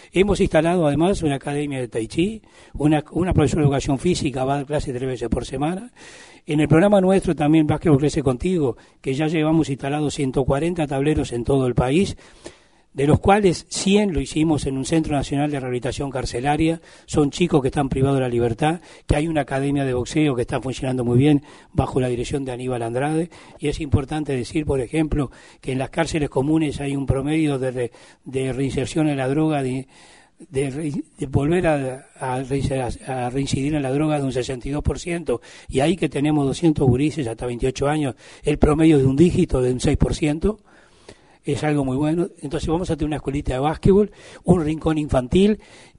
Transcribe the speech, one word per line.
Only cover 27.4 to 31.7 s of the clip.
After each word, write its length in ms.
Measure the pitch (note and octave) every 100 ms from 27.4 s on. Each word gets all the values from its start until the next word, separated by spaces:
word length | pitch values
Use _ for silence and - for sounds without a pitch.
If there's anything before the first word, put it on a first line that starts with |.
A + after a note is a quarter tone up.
| D3+ C3+
de 120 | C3
re-, 220 | B2 A#2+ - - _
de 300 | - C3 C3
reinserción 560 | B2+ C#3 C3+ B2 E3 D3+
en 80 | C#3
la 100 | C3
droga, 340 | D3 D#3 D3
de, 260 | C3 C3 C3 - - - _ - -
de 220 | C3 C#3+
re-, 340 | C3+ D#3+ E3+ - -
de 80 | C#3
volver 400 | C#3 C#3+ F3+
a, 400 | E3+